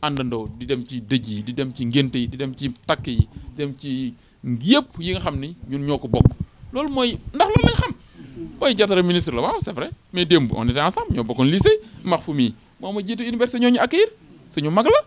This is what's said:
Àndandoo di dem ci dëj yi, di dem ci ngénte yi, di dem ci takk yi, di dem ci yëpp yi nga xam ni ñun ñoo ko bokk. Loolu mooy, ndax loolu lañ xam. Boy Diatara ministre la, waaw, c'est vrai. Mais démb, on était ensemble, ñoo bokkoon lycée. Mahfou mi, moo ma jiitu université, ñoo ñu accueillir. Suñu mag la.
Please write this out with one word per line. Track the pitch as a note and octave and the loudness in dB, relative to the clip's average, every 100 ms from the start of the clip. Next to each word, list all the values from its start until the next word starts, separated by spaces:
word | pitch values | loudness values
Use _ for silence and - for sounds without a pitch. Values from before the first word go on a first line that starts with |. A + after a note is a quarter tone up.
Àndandoo | D3+ C#3+ B2+ A#2 G#2+ A2 | -2 -2 -4 -4 -8 -12
di | B2 | -4
dem | C3 A#2+ | -4 -4
ci | B2+ | -10
dëj | G#2+ C3+ A2 | -2 -2 -2
yi, | G#2 | -8
di | G#2+ | -6
dem | B2 C3+ | -6 -6
ci | B2 | -4
ngénte | B2 B2+ C3+ B2 | -2 2 2 0
yi, | A#2+ | -4
di | B2+ | -6
dem | C#3 B2+ | -8 -6
ci | C#3 B2 - | -8 -8 -4
takk | D#3 - | -4 -2
yi, | A#2 | -2
di | - - - B2+ | -2 -2 -16 -8
dem | C#3+ C3 | -8 -8
ci | C#3+ C3 C3 A#2+ _ _ | -8 -6 -6 -10 _ _
yëpp | B2+ A#2+ C#3+ C#4 C#4 - | -6 -4 4 4 2 -8
yi | E3+ | -6
nga | F#3 | -4
xam | F3 C#3+ | -4 -4
ni | C#3 E3+ - | -8 -12 -10
ñun | C#3 C#3+ | -6 -2
ñoo | D3 | -2
ko | C3 | 0
bokk. | A#2+ - - - _ - | 6 6 4 -12 _ -10
Loolu | B3 D4+ | -6 -4
mooy, | C4+ B3 A#3 - | 0 -2 -2 -8
ndax | C#4+ F4+ | 0 4
loolu | A4 - | 4 4
lañ | A4+ | 2
xam. | - - - - - - - - | -2 -4 -14 -20 -20 -14 -14 -2
Boy | - | 0
Diatara | G#3+ G#3 F#3+ | 2 4 4
ministre | F3 F3 E3+ | 4 2 0
la, | A#2+ | -2
waaw, | D3+ G4 | -2 -2
c'est | - | -4
vrai. | F3+ E3+ - _ | -6 -10 -10 _
Mais | F3+ | -4
démb, | F3 E3+ B2 | 4 4 4
on | G#2+ A#2 | 0 0
était | B2 | 2
ensemble, | D3+ G3 A4+ | 0 0 -4
ñoo | - | -4
bokkoon | A2+ A#2+ | -4 2
lycée. | C3 F3+ G#4 G#4+ - - | 2 4 4 4 0 -12
Mahfou | - E3+ - | -2 -2 -2
mi, | D3 B2 A2+ _ _ | 0 0 -2 _ _
moo | F3+ | -8
ma | G3+ | -8
jiitu | F#3+ A3+ | -6 -6
université, | A#3+ A#3 A#3+ B3 | -4 -2 -2 2
ñoo | B3 | 2
ñu | B3 | 4
accueillir. | B3+ E4 G#4+ - - - - | 2 2 2 0 -20 -20 -10
Suñu | - D3+ | -4 0
mag | F3 A#3+ | 2 4
la. | B4+ | 4